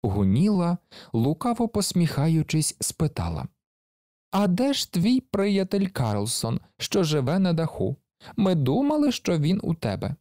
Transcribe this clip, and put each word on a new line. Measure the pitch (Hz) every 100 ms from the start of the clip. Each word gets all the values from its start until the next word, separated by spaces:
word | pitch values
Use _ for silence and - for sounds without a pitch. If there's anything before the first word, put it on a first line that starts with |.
Гуніла, | - 98 98 104 202 202 170 175 _ - -
лукаво | 113 120 160 240 233 233
посміхаючись, | 208 196 180 170 - 156 160 151 156 151 -
спитала: | - - 156 - 85 82 - _ _ _ _ _ _ _ _
"А | 190 202
де | 180 262
ж | 277 -
твій | 175 190 254
приятель | - 196 196 196 190 202 190
Карлсон, | - 120 104 104 - 113 - _ _
що | - 208
живе | 165 151 127 175
на | 185
даху? | 165 165 - - 135 _ _ - -
Ми | 190 175
думали, | 131 170 285 302 294
що | 240 - 170
він | 147 185
у | -
тебе". | 160 117 95 - -